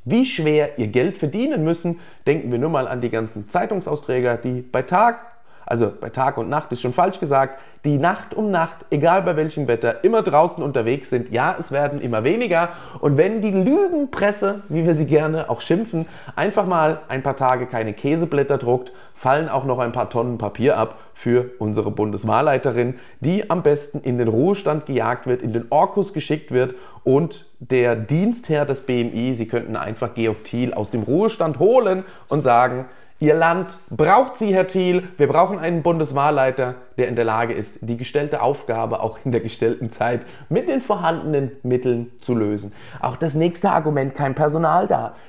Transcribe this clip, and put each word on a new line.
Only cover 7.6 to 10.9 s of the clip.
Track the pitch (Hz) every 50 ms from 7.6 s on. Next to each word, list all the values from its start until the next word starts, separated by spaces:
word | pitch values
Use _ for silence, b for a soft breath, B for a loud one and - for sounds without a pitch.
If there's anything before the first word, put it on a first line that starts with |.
| B B B B -
die | 151 147 135
Nacht | 151 175 202 - - - -
um | - 214 208
Nacht, | 190 165 160 - - - - -
egal | 156 143 147 165 180 196
bei | 170 180 165
welchem | 151 156 156 - 151 139 120
Wetter, | 117 113 - 117 113 - -
immer | 208 226 220
draußen | - 180 - 151 165 170 - 170
unterwegs | 143 143 - 123 107 113